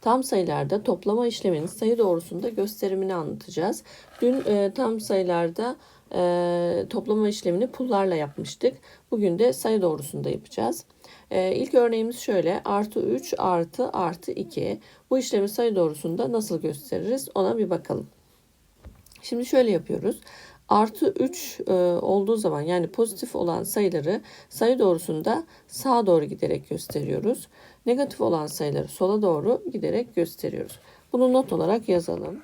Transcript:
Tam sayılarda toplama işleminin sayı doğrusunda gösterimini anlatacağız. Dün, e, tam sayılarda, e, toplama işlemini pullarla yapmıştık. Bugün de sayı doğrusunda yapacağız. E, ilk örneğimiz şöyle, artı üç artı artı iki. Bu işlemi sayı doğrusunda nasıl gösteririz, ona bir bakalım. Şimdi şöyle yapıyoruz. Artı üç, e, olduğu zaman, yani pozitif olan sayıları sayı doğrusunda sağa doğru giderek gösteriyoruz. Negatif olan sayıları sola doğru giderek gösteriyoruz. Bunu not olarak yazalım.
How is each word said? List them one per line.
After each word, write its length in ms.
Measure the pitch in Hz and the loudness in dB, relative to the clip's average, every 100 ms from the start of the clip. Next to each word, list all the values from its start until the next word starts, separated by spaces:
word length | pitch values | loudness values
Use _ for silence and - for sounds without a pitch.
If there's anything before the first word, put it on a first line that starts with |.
Tam 220 | - 247 | 2 2
sayılarda 600 | 254 202 170 147 143 196 | 2 0 0 0 0 -2
toplama 440 | 214 175 - 220 240 | 0 -2 0 0 0
işleminin 380 | 226 202 165 160 | 0 0 0 -2
sayı 320 | - 220 233 | -2 0 4
doğrusunda 520 | 208 170 170 170 233 | 4 2 -2 -6 -4
gösterimini 640 | 214 202 - 196 190 190 | -2 -4 -2 -4 -2 -2
anlatacağız. 680 | 185 151 156 - 170 175 285 - - - - | -2 -4 -8 -10 -4 -2 -4 -10 -20 -20 0
Dün, 220 | 240 262 - | 0 2 2
e, 240 | 208 202 208 | 2 2 0
tam 240 | 247 226 | -2 -2
sayılarda, 760 | 214 196 185 175 170 170 226 262 - - _ - | -2 0 2 0 0 -2 -6 -6 -14 -20 _ 0
e, 720 | 180 175 175 175 175 175 196 | 2 2 2 2 0 0 -2
toplama 400 | 226 214 214 214 | -4 -2 0 2
işlemini 380 | 208 - 175 254 | 0 0 0 0
pullarla 480 | - 254 202 196 170 | -4 -2 0 2 0
yapmıştık. 600 | 147 - - - 233 262 - - _ | -2 -6 -10 -2 -2 -2 -20 -20 _
Bugün 280 | 233 202 170 | 0 2 4
de 140 | 240 | 2
sayı 280 | 254 233 220 | 2 0 2
doğrusunda 480 | 185 151 143 147 143 | 2 0 -6 -6 -4
yapacağız. 560 | - - - 226 - - _ - - _ | -6 -6 -4 -2 -4 -10 _ -20 -20 _
E, 240 | 190 185 190 | -2 0 0
ilk 180 | 262 | 4
örneğimiz 460 | 269 240 226 220 240 | 4 4 2 -2 -4
şöyle, 420 | - 202 170 185 - | 0 2 2 0 0
artı 340 | 202 214 - | -2 0 -2
üç 340 | - 262 - - | -2 -2 -2 -2
artı 520 | - 175 170 - 254 | 2 2 0 -2 -4
artı 420 | - 175 175 - | -2 -4 -4 -8
iki. 480 | - 202 - - - - - _ | -8 -6 -6 -4 -6 -10 -20 _
Bu 80 | 262 | -2
işlemi 320 | 262 208 202 | 2 0 0
sayı 260 | 214 233 202 | 0 0 2
doğrusunda 560 | 165 151 170 170 247 | 2 0 -6 -4 -2
nasıl 300 | 233 214 165 | -2 -2 -4
gösteririz, 680 | 160 147 - 185 180 262 - - | -4 -6 -6 -6 -2 -4 -4 -2
ona 220 | 190 233 | 0 2
bir 120 | 196 | 0
bakalım. 380 | 180 - - - _ _ _ _ _ _ _ - - - - | -2 -2 -6 -6 _ _ _ _ _ _ _ -20 -20 -20 -20
Şimdi 240 | - 240 247 | -8 -6 2
şöyle 260 | 277 240 | 4 4
yapıyoruz. 500 | 180 - - 190 - - - - - _ | 2 0 -4 -2 -4 -8 -20 -20 -20 _
Artı 400 | 208 214 - 320 | 4 4 2 0
üç, 500 | - 254 - - - - | 2 -2 -2 -12 -10 0
e, 60 | 185 180 175 | 2 4 2
olduğu 340 | - 196 196 226 | 2 0 2 0
zaman, 260 | 208 147 | 0 -2
yani 260 | 151 180 165 | 0 0 -2
pozitif 480 | - 226 196 247 - | -2 -2 -2 -8 -4
olan 280 | 175 165 | -2 -2
sayıları 580 | - - 202 170 147 214 - - - | -4 0 0 0 -2 -2 -4 -20 -18
sayı 300 | - 226 254 | -2 2 4
doğrusunda 640 | 202 165 - 156 - 294 330 - _ | 4 2 0 -4 0 -2 -4 -16 _
sağa 380 | - 269 240 208 | -6 2 2 6
doğru 200 | 170 196 | 4 4
giderek 440 | - - 147 139 | -2 -2 -2 -4
gösteriyoruz. 800 | - - - 143 - 208 254 - - - - - | -10 -6 -6 -2 -2 0 -2 -6 -20 -20 -10 -2
Negatif 360 | 247 277 - | 0 0 0
olan 260 | 226 - 151 | 0 0 -2
sayıları 400 | - 147 143 147 | -4 -2 -2 -4
sola 340 | - 185 214 | 0 2 2
doğru 420 | 208 156 175 254 381 | 2 2 2 0 -2
giderek 440 | 240 - 202 247 - | -4 -2 -2 -2 -2
gösteriyoruz. 640 | 170 - - - - - - - _ | -2 -2 -8 -6 -10 -14 -20 -20 _
Bunu 200 | 247 254 | 2 4
not 200 | 254 262 | 4 2
olarak 360 | - 160 220 220 | 0 2 0 2
yazalım. 520 | 180 170 85 147 208 | 0 0 -6 -6 -12